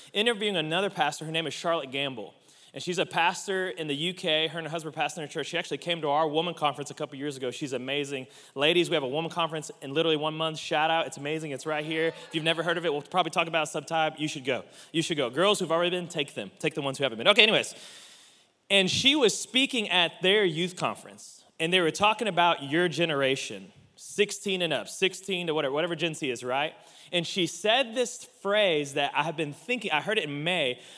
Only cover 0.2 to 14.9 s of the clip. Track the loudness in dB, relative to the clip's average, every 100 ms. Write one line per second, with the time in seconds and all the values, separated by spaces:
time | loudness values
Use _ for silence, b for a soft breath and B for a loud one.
0.2 | 0 0 0 0 0 0 0 0 0 0
1.2 | -4 -4 -4 -4 -2 -2 -2 -4 -4 -4
2.2 | -10 -16 B B B -10 -4 -2 -2 0
3.2 | 0 0 -4 -4 -4 -4 -4 -2 -4 -4
4.2 | 0 2 0 -4 -6 -6 -6 -4 -4 -4
5.2 | -8 -6 -6 -6 -4 -6 -4 -4 0 2
6.2 | 2 0 -2 -2 -2 -2 -8 -8 -10 -8
7.2 | -8 -6 -6 -6 -6 -6 -4 -4 -4 -6
8.2 | -10 B B 0 4 4 4 2 0 -2
9.2 | -2 -2 -2 -4 -8 -12 -4 0 2 2
10.2 | 0 -2 -4 -4 -2 2 2 2 0 -4
11.2 | -4 -4 -4 -6 -4 -4 -2 0 0 -2
12.2 | -6 -2 0 0 0 0 0 -2 0 0
13.2 | 0 0 0 0 0 -4 -2 0 0 0
14.2 | -4 -4 -2 -2 -4 B B